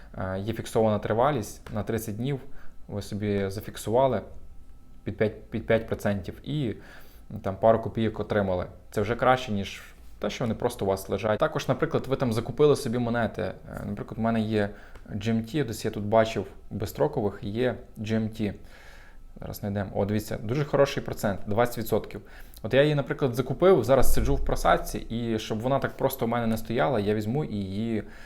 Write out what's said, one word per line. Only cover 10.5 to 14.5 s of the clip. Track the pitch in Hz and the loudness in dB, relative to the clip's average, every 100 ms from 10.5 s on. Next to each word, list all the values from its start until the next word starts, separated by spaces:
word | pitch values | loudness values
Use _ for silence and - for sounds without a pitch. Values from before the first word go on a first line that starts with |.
просто | 113 120 - | 0 -2 0
у | 98 | 0
вас | 95 - | 0 -2
лежать. | 101 107 107 | -2 0 2
Також, | 156 143 - | 0 0 -2
наприклад, | 127 156 120 123 | 0 0 0 0
ви | 131 | 0
там | 127 | 0
закупили | 110 117 113 147 139 | 0 -2 4 6 6
собі | 117 120 | 2 -2
монети. | 117 117 107 - | 0 0 0 -2
Е, | 95 - - - 101 | -6 -6 -12 -10 -8
наприклад, | 104 - 117 | -8 -8 -2
в | |
мене | 113 113 | 0 2
є | 107 | 2